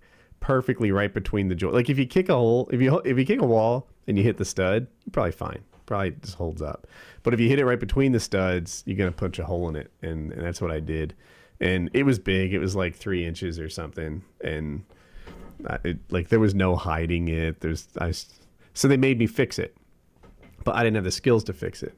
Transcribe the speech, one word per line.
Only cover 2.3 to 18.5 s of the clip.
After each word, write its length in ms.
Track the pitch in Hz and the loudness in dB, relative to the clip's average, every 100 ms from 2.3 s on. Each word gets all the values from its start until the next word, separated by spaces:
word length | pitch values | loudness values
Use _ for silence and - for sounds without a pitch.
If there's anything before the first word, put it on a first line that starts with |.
| 143 | 4
hole, 340 | 113 120 123 | 4 4 2
if 100 | 120 | 2
you, 180 | 131 139 | 4 4
if 140 | - 131 | 2 2
you 80 | 131 | 2
kick 160 | 240 | 2
a 40 | 143 | 4
wall 420 | 113 110 123 - - - | 4 4 0 -4 -10 -2
and 100 | 104 | 2
you 60 | |
hit 140 | 110 98 | 2 2
the 80 | 98 | -2
stud, 420 | - 92 107 127 _ - | 0 2 2 -2 _ -6
you're 60 | |
probably 220 | 175 95 | -2 -2
fine. 260 | - - - - _ - | -4 -8 -10 -16 _ -6
Probably 260 | 104 95 | -4 -2
just 240 | - - - | -4 -12 -8
holds 260 | 85 80 | -8 -6
up. 260 | 76 - - - - - | -8 -10 -16 -20 -20 -6
But 100 | - | 0
if 80 | 117 | 2
you 80 | 117 | 4
hit 100 | 139 | 4
it 60 | 127 | 4
right 140 | 120 | 2
between 340 | 101 - 135 | 0 2 4
the 60 | 120 | 2
studs, 640 | - 98 92 90 85 - - | 2 0 2 0 -2 -10 -6
you're 120 | 95 | -2
gonna 140 | 92 | -2
punch 260 | 87 95 - | -2 -4 -4
a 60 | 80 | -4
hole 220 | 87 87 | -4 -4
in 80 | 76 | -6
it, 160 | - _ | -10 _
and, 300 | 82 80 76 | -8 -8 -8
and 100 | - | -8
that's 200 | 85 85 | -8 -4
what 100 | 85 | -4
I 80 | 80 | -4
did. 340 | 78 80 78 - - - - - | -4 -4 -4 -8 -20 -20 -20 -4
And 300 | 90 92 87 | 0 0 0
it 100 | - | 2
was 160 | 139 117 | 2 2
big. 340 | - 95 95 | 2 2 2
It 60 | 95 | 0
was, 160 | 92 98 | 0 0
like, 200 | 90 80 | -2 -4
three 300 | 107 92 85 | -4 -2 -2
inches 340 | 82 92 82 | -4 -6 -6
or 80 | 78 | -8
something, 560 | - 78 - 80 76 - _ | -10 -10 -8 -8 -8 -12 _
and 440 | - 78 78 73 - - _ - - - - - - | -6 -6 -6 -8 -12 -20 _ -20 -18 -18 -18 -12 -10
I, 120 | - | -6
it, 140 | 85 87 - | -4 -6 -4
like, 180 | 90 85 | -4 2
there 100 | 113 | 4
was 140 | 107 | 4
no 220 | 98 92 87 | 4 2 2
hiding 520 | 92 80 85 85 85 | 0 -2 -2 -2 0
it. 320 | 80 80 78 | -2 -2 -2
There's, 260 | 80 80 - - | -4 -6 -8 -6
I 120 | 85 | -4
s-, 300 | 85 - _ _ | -4 -8 _ _